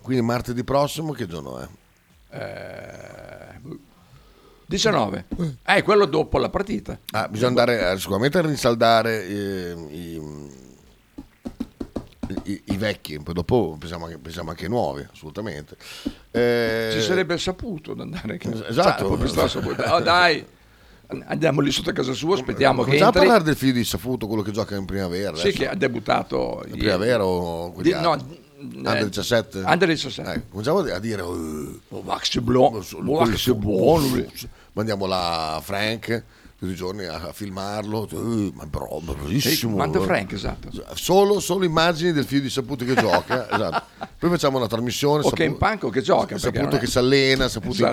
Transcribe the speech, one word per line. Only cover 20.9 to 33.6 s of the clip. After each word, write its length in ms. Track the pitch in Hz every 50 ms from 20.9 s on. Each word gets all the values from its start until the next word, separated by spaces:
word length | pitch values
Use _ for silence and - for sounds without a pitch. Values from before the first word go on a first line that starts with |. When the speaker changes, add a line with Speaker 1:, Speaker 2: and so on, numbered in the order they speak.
| - - - - - 135 - -
Speaker 2:
andiamo 340 | - 147 151 - 139 147 143
lì 80 | 139 131
sotto 180 | - - - -
casa 200 | - - 127 131
sua, 220 | 110 147 160 196
aspettiamo 460 | 190 127 120 117 - 135 135 135 131 120
che 160 | - 139 147
Speaker 1:
Cominciamo 120 | 180 220
a 40 | 233
Speaker 2:
entri. 120 | 180 190
Speaker 1:
parlare 180 | - 240 208 165
del 120 | 151 143
figlio 160 | - 131 135 127
di 120 | 120 113
Saputo, 420 | - - 98 - 123 127 117 113
quello 160 | 101 113 107 101
che 80 | 101
gioca 260 | 104 107 104 90 98
in 80 | 101 95
primavera 500 | 87 92 101 95 87 85 92 101 101 -
Speaker 2:
Sì, 40 | - - 202
Speaker 1:
adesso. 80 | 190 -
Speaker 2:
che 100 | 131 131
ha 60 | 135
debuttato 880 | - 135 127 117 117 - - - 123 - - - 65 62 - - - -
Speaker 1:
In 40 | - -
Speaker 2:
ieri. 40 | -
Speaker 1:
primavera 440 | - 107 98 90 101 120 123 113 98
o 480 | 95 92 90 87 85 85 82 85 87 87
quegli 140 | - 92 - -
Speaker 2:
Di-, 60 | 147
no, 100 | 156 170 151
Speaker 1:
altri? 220 | 139 127 131 165
Speaker 2:
eh, 120 | - - - - 139
Speaker 1:
Under 440 | 143 127 117 131 131 - 113 131 127
diciassette? 540 | 101 90 101 92 - 120 117 107 - - 98 95
Speaker 2:
Under 240 | - 151 175 190 170
diciassette. 420 | 165 - - 135 110 - - 92 82
Speaker 1:
Ecco, 140 | - - -
cominciamo 280 | - 95 107 127 160 202
a 180 | 175 123 87 90
dire, 240 | 101 113 107 98 90
"Oh, 580 | 87 90 87 82 78 78 76 71 73 73 - - _
Speaker 2:
Oh, 120 | - 101 98
Max 360 | 92 92 - - - - 143
Blanc, 340 | 120 113 123 127 131 139 117
Speaker 1:
lo 80 | 107 92
so, 160 | - - 82
Speaker 2:
Max 440 | - 117 143 160 165 117 104 87 -
Speaker 1:
quello, 140 | 120 127
Speaker 2:
Blanc, 520 | 110